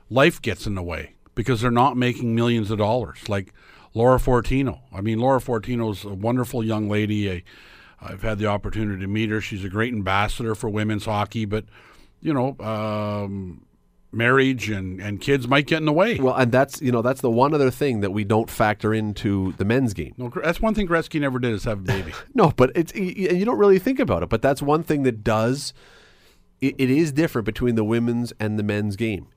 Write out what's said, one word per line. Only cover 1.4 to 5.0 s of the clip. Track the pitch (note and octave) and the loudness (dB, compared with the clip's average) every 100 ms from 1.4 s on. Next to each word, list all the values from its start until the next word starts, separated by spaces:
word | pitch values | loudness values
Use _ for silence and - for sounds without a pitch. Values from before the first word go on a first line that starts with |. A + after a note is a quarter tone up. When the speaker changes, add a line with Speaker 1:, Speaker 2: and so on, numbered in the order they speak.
| A2 A#2+ | -2 0
Speaker 1:
they're | B2 | 2
not | A#2+ C3+ B2+ | 4 2 2
making | B2 A#2+ A#2+ A2+ | 0 0 0 2
millions | A#2 A#2 G2+ | 2 2 0
of | G#2+ | 0
dollars. | G#2 B2 G#2+ - - | 0 0 -2 -8 -6
Like | G2+ G2 - - - - A2+ | -4 -6 -14 -20 -20 -10 2
Laura | A#2+ B2+ | 4 6
Fortino. | - B2 - C3 C3+ - - | 4 2 2 0 0 -4 -12
I | F#2 | -6